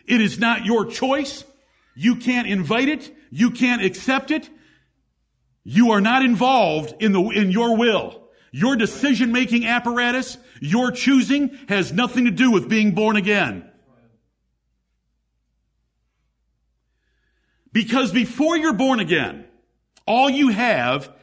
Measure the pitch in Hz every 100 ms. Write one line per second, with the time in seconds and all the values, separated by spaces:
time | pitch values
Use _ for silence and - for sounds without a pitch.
0 | - 240 208 160 233 220 190 233 196 -
1 | 262 277 277 - - _ _ _ _ 123
2 | 202 240 - 247 208 196 151 226 277 311
3 | - - _ 135 233 - 247 240 190 -
4 | - 262 - 311 - - _ _ _ _
5 | _ _ _ _ _ _ - 151 240 208
6 | 208 262 262 220 247 262 185 156 151 -
7 | 214 190 202 214 196 190 240 226 240 185
8 | 95 - - _ _ 127 233 269 202 -
9 | 285 220 240 247 254 240 226 240 240 240
10 | 240 254 254 - - - 143 220 254 247
11 | 254 269 202 285 285 - - 202 139 165
12 | 247 247 240 170 254 202 - 220 208 180
13 | 214 208 190 208 143 92 - _ _ _
14 | _ _ _ _ _ _ _ _ _ _
15 | _ _ _ _ _ _ _ _ _ _
16 | _ _ _ _ _ _ _ _ _ _
17 | _ _ _ _ _ _ _ 220 226 254
18 | 254 208 226 - 302 330 311 214 262 247
19 | 170 165 104 71 - _ _ _ _ _
20 | - 233 277 269 269 202 240 160 120 139
21 | - -